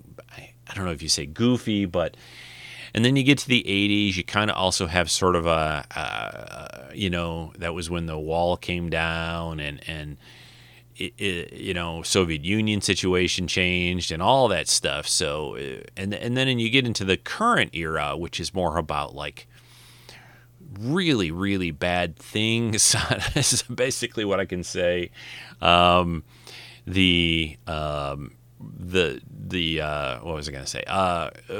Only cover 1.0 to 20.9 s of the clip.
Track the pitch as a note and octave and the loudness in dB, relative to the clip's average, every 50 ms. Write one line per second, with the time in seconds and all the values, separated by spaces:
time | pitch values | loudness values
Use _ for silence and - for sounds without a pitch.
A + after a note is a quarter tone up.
1 | D#2+ D2+ - - D2+ C#2+ D#2 - A#2 B2 B2 A#2+ - A#2 G#2+ G2+ G2+ F2+ E2+ F2+ | -2 -2 -2 -2 -2 -6 -4 2 2 4 4 2 0 0 0 0 0 0 0 0
2 | E2 D2+ - - - - - - - - - - - - - - - - - G#2+ | -2 -2 -4 -10 -18 -20 -20 -20 -20 -18 -18 -18 -18 -16 -16 -16 -16 -6 -2 2
3 | A2+ B2 C3+ C#3 B2+ C3+ C#3+ C3+ - - B2+ A#2+ - - G2 G2 G2+ G#2 G2+ G#2 | 2 4 4 4 6 6 4 4 4 2 2 2 2 2 2 2 4 4 4 4
4 | G#2 G2+ F#2 F2+ E2+ - - G#2 G#2+ G#2+ - - F#2 F#2 - - F#2+ D#2+ D2+ F2+ | 4 2 2 0 -4 0 0 2 2 2 2 2 2 2 2 2 0 0 2 2
5 | E2+ D#2 - - F#2+ F#2 F2+ F2 E2 E2+ D#2+ D#2+ D#2 D#2 D2+ D2 C2 - - - | 2 2 0 2 4 4 4 4 4 4 2 4 2 0 0 -4 -6 -8 -8 -6
6 | D#2 G#1 G1+ A1 A1 G1+ - G#1+ G#1+ - - - - - - - C2 C#2 - - | -6 -6 -6 -6 -6 -8 -8 -10 -12 -12 -12 -12 -14 -14 -14 -16 -16 -14 -6 -2
7 | G#2 F#2 F2 F2 F2 E2+ E2 E2 E2 D#2+ - - E2+ E2+ E2 F2+ E2+ D#2+ F2 E2+ | -2 0 0 0 -2 -2 -4 -6 -8 -10 -10 -8 -6 -6 -4 -4 -4 -4 -4 -4
8 | E2+ E2 D#2 D#2 D#2 D#2 D#2+ E2+ F2 F2 F2+ - - - F2+ F2 F2 E2+ D#2+ E2 | -4 -4 -4 -6 -4 -2 0 2 2 2 2 0 -2 -4 -4 -2 -2 -2 0 0
9 | E2 E2 E2 E2 E2 E2 E2+ E2+ E2 E2 D#2+ D#2 D2 D2 D2 C#2 - - D#2+ D#2 | 0 0 0 -2 -2 -4 -4 -4 -4 -6 -6 -6 -6 -8 -8 -10 -10 -10 -10 -8
10 | D2+ D2+ C#2+ C2+ - - - - - - - - - - - - - - - - | -8 -10 -12 -14 -16 -20 -20 -20 -20 -20 -20 -20 -20 -20 -20 -20 -20 -20 -12 -10
11 | - - - - G#2 G2+ F2+ F2 D#2+ - - - - G2 F#2 F2 E2+ E2+ E2 E2 | -10 -10 -8 -4 -4 -2 -2 -2 -6 -8 -12 -10 -6 -4 -4 -4 -4 -4 -6 -6
12 | D#2+ - - G2+ F#2 E2 D#2+ D2+ C#2+ F2 G2+ A2 A2 G#2+ G#2+ G2+ - - F#2+ - | -4 0 4 4 4 4 2 -2 -2 0 0 2 2 2 2 0 2 0 0 2
13 | - F#2 F2+ F2+ F#2 E2+ - - F2+ E2 - F#2+ F#2 F2+ F2+ F2+ F2 F2 F2+ F2+ | 2 2 4 4 4 2 2 0 -2 -2 0 2 2 2 2 2 2 2 0 0
14 | E2+ - E2 D#2+ F2+ G#2+ B2+ C3+ C3 A2 F#2+ D#2+ C#2+ - - - - D#2 C#2 D2 | -2 -4 -4 0 2 4 4 6 6 4 4 2 2 2 0 0 0 0 -2 -2
15 | D2+ - - - F2+ D2 C#2+ D2+ D2+ C2 G1+ A#1+ C#2+ C#2 C2 G1+ G1+ - - - | -2 -2 0 0 0 0 -2 -2 -4 -6 -6 -8 -8 -8 -10 -12 -14 -14 -10 -8
16 | F#2+ G2 G#2 - - A#2+ A#2+ C3 C3 C3+ B2+ A#2+ A2+ A2+ A2+ C3+ B2+ A#2+ G#2 - | -6 -6 -6 -4 -4 -4 -2 0 0 0 2 2 0 4 4 4 4 4 0 0
17 | G2 F#2+ F#2 - - - - - A3 A#3+ A#3 E3+ G#2+ - - E2 E2 D#2+ D#2+ D#2 | 2 2 2 2 2 -6 -4 0 2 4 4 4 2 0 -2 -4 -4 -2 -2 0
18 | D2+ D2 C#2+ D#2+ E2+ D#2+ - - E2+ D#2 - F#2+ F2+ E2 D2+ E2+ D#2+ D2+ D2+ D2 | 0 -2 -2 -4 -6 -6 -6 -6 -6 -4 -2 0 0 0 0 0 -2 -2 -2 -4
19 | C#2+ C2+ - C#2+ D2 D2 C#2 - - - - - - - - - - - - - | -4 -4 -8 -8 -10 -10 -10 -12 -20 -20 -20 -20 -20 -20 -20 -20 -20 -20 -20 -20
20 | - - - - - - - - - - - - - - - G2+ G#2+ B2 | -20 -20 -20 -20 -20 -20 -20 -20 -20 -20 -20 -20 -20 -16 -14 -8 -4 -2